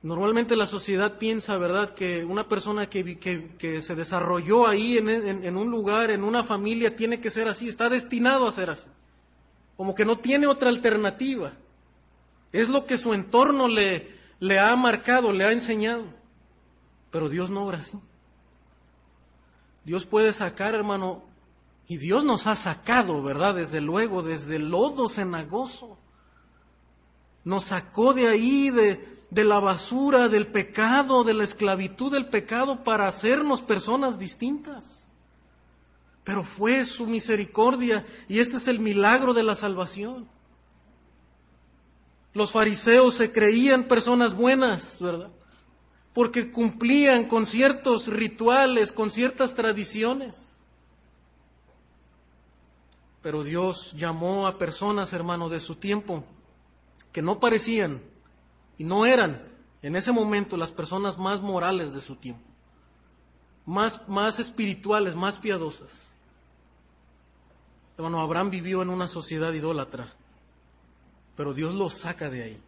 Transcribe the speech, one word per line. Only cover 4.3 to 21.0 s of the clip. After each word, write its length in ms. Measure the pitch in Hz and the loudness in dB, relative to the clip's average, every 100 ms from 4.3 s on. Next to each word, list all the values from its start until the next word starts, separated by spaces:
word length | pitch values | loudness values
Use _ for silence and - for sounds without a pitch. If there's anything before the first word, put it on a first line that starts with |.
| 175 160 220 233 | -2 2 4 6
ahí 320 | 208 226 240 | 4 2 0
en, 100 | 214 | 2
en, 380 | 226 208 196 185 | 0 -2 -4 -4
en 100 | 180 | -4
un 140 | 220 | -2
lugar, 400 | 233 202 208 226 | -2 0 0 0
en 140 | 208 | 0
una 180 | 202 233 | 0 -2
familia, 520 | 240 208 202 233 233 | -2 -4 -2 0 0
tiene 260 | 226 226 233 | 0 -4 -2
que 100 | 233 | -4
ser 180 | 220 226 | -4 -4
así, 200 | 202 233 | -4 -8
está 200 | - 233 | -2 0
destinado 580 | 247 240 240 240 269 240 | 0 -2 0 2 2 0
a 60 | |
ser 160 | 180 180 | -2 -6
así. 200 | 147 - _ _ _ _ _ _ _ _ _ | -8 -14 _ _ _ _ _ _ _ _ _
Como 160 | 190 | -8
que 100 | 185 | 0
no 140 | 214 233 | 0 0
tiene 280 | 240 277 294 | 2 2 4
otra 220 | 277 254 | 4 2
alternativa. 840 | 240 240 214 208 196 262 254 151 - _ _ _ _ _ _ _ _ _ | 2 2 2 0 -2 -6 -4 -6 -12 _ _ _ _ _ _ _ _ _
Es 160 | 175 226 | -2 2
lo 160 | 269 | 2
que 140 | 269 247 | 0 -2
su 160 | 233 | 0
entorno 520 | 208 190 233 277 285 254 | -2 2 4 6 4 2
le, 480 | 220 196 175 - - - _ | 4 2 0 -6 -20 -20 _
le 180 | 185 190 | 2 6
ha 180 | 208 247 | 6 6
marcado, 560 | 247 214 - 254 240 | 4 2 2 2 4
le 140 | 202 196 | 2 2
ha 60 | |
enseñado. 520 | 233 240 220 214 233 214 - _ _ _ _ _ _ _ _ _ | 2 0 -2 -2 -4 -8 -18 _ _ _ _ _ _ _ _ _
Pero 200 | 165 156 | -6 -4
Dios 180 | 160 180 | -4 -4
no 160 | 196 | -4
obra 140 | 202 175 | -4 -6
así. 200 | 143 202 - _ _ _ _ _ _ _ _ _ _ _ _ _ _ _ _ _ 156 | -10 -16 -18 _ _ _ _ _ _ _ _ _ _ _ _ _ _ _ _ _ -8
Dios 180 | 175 | -8
puede 300 | 185 214 220 | 0 2 2
sacar, 400 | 214 190 - 196 | 2 -6 -4 -4
hermano, 500 | 220 208 196 | -2 -2 -4